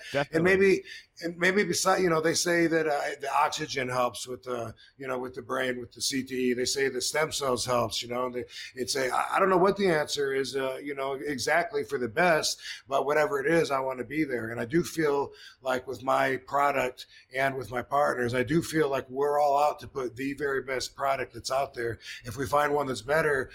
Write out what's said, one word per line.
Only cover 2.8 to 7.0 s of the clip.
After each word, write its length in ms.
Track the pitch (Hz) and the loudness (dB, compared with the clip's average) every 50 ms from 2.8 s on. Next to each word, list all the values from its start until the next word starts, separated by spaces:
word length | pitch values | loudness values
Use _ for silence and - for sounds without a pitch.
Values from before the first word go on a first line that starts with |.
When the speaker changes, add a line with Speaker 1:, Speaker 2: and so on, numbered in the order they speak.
| 156 | 2
Speaker 2:
uh, 140 | 156 143 143 143 147 147 131 | 0 0 -2 -2 -4 -6 -6
the 140 | 139 139 139 | -6 -2 2
oxygen 540 | 139 151 151 - 151 156 131 - 139 127 123 | 2 2 2 0 -4 -6 -6 -4 -4 -4 -2
helps 400 | 127 127 123 123 113 - - 127 | 0 0 0 0 -2 -6 -10 -10
with 160 | 127 123 - | -10 -12 -8
the, 300 | 127 123 120 117 113 - - - - _ | -6 -6 -6 -6 -8 -10 -14 -20 -20 _
you 120 | - 139 131 | -12 -8 -6
know, 100 | 127 127 | -6 -6
with 160 | 127 127 127 | -6 -8 -10
the 80 | 131 113 | -12 -8
brain, 380 | 113 131 131 131 127 123 123 | -6 -4 -2 -2 -2 -2 -4
with 100 | 120 117 | -8 -12
the 100 | - 120 | -10 -6
C 220 | - - 139 131 127 | -4 -2 -2 -2 -4
T 280 | 131 131 123 127 123 | -2 -2 0 2 2
E. 40 | 123 | 2
They 120 | 123 127 | 2 0
say 220 | 120 - 139 135 131 | -2 0 0 0 0
the 120 | 123 123 | 0 -2